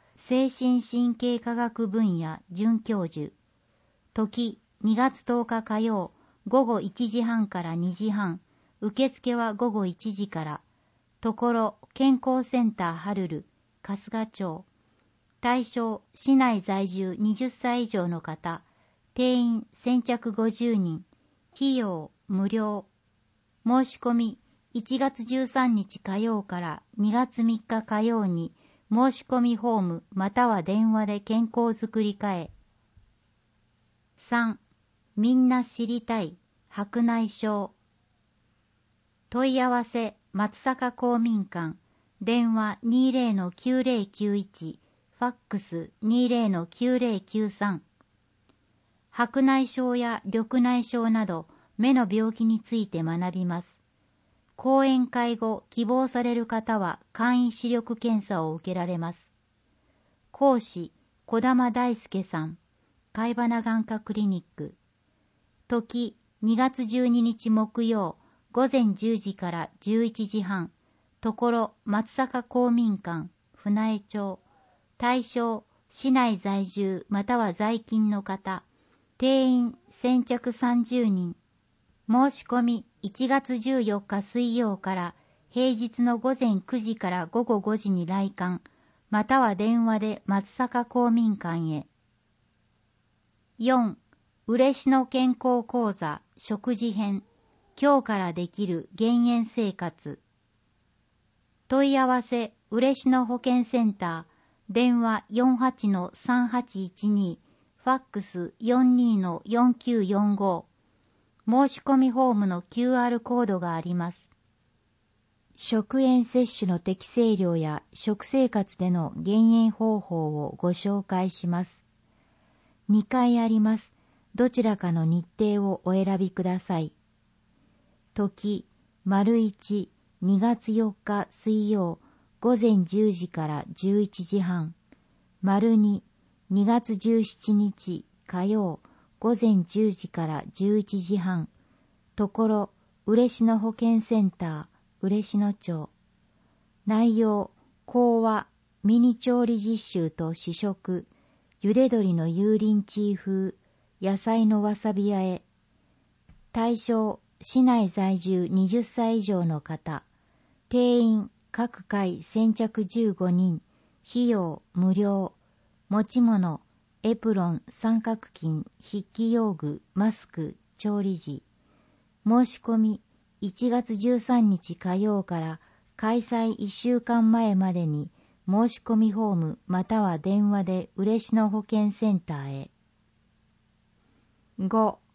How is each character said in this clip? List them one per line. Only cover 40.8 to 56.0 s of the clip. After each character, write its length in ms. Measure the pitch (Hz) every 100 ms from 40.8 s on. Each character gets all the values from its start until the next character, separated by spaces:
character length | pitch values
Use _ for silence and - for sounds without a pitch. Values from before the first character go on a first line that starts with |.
| 247
公 260 | 240 247 240
民 280 | 233 220 196
館。 320 | 175 165 170 _ _ _ -
電 320 | 196 240 233
話 260 | 220 214 202
二 300 | 233 247 262
零 200 | 254 240
の 180 | 202 180
九 320 | - 254 254
零 240 | 254 240 196
九 300 | - 208 202
一、 420 | 196 - 160 - _ _ _ -
フ 60 |
ァ 40 | 247
ッ 40 | 240 -
ク 100 | 202
ス 320 | - 165 160 _
二 260 | 214 240 247
零 220 | 240 220
の 160 | 180 170
九 320 | - 247 254
零 200 | 240 214
九 260 | 196 220 214
三。 340 | 202 208 175 - _ _ _ _ _ _ _ _ _ _ _ _
白 300 | - 240 269
内 260 | 269 269 262
障 320 | - 254 247
や 220 | 240 226 196
緑 340 | 220 226 254
内 240 | 247 247
障 260 | 233 240 226
な 140 | 226
ど、 240 | 202 165 - _ _ -
目 160 | 240
の 120 | 262 214
病 200 | 214 220
気 100 | 220
に 160 | 226 226
つ 160 | - 233
い 120 | 202
て 140 | 165
学 300 | 165 170 180
び 120 | 180 180
ま 160 | 170
す。 140 | - _ _ _ _ _ _ _ _ -
講 280 | 254 269
演 220 | 269 262 247
会 300 | 247 240 226
後、 280 | 220 214 -
希 160 | -
望 240 | 220 254